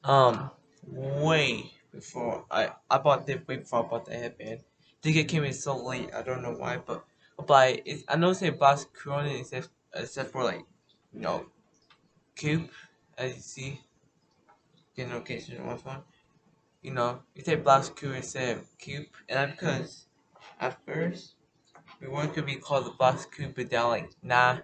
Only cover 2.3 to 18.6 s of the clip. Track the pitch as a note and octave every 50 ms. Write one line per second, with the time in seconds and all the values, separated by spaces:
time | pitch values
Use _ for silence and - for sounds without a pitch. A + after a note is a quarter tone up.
2.3 | G#2 - - _ - A2 A2 - - - _ _ - C#3+ - D3+ C#3 C3 C3 C#3+
3.3 | C3+ A#2+ - - C3 - - - B2+ A#2 A2+ G#2+ A2+ A2+ - A2 A2+ A#2+ A#2+ -
4.3 | - - - A2 A2+ - - _ _ _ _ _ _ _ - D#3 D#3 D#3+ D3+ -
5.3 | E3+ D#3 D3 C3+ B2+ - - C#3+ C#3 B2 A#2+ B2+ B2+ A#2+ - - - A2+ A#2 B2+
6.3 | B2+ B2+ B2 A#2+ A#2 - B2+ A#2+ B2 C3 - - A#2 - - _ _ _ _ _
7.3 | _ - C#3 - D3 C3+ C3 C3 - - - - D3 - - - C#3+ D#3+ E3+ F3+
8.3 | F#3 F#3 F#3+ E3 C3+ - D3 C#3 C#3+ D3 - _ _ - - C#3+ C#3+ C#3+ D3 C#3+
9.3 | C#3 B2 B2 - C3+ B2+ C3 - _ _ _ _ - D#2 A2+ A2+ - C3+ C3+ -
10.3 | - C3 B2 G#2 E2+ E2+ - _ _ _ _ _ _ _ _ _ - - - E2
11.3 | F2+ - - - _ _ _ _ _ _ _ _ _ _ _ _ _ _ _ _
12.3 | _ - D3+ D3+ D3+ E3 E3 - - - - _ _ _ _ _ _ - B2+ C3
13.3 | B2 - - - - C#3 C3 C3+ C#3 - _ _ _ _ _ _ _ _ _ _
14.3 | _ _ _ _ - _ _ _ _ _ _ _ _ - B2+ A#2+ A#2+ A#2+ A#2 -
15.3 | A#2+ A2+ - - A#2+ B2 B2+ A#2+ A#2+ - - C3 C3+ C3+ - _ _ _ _ _
16.3 | _ _ _ _ _ _ _ _ _ _ - C3 C3 B2+ A#2+ B2 B2 B2 - _
17.3 | _ - - E3+ D#3 C#3 C3+ C#3+ C3+ C3+ C3+ - - - D3 C#3 C3 B2+ C3 -
18.3 | - C3+ B2+ B2 A2+ -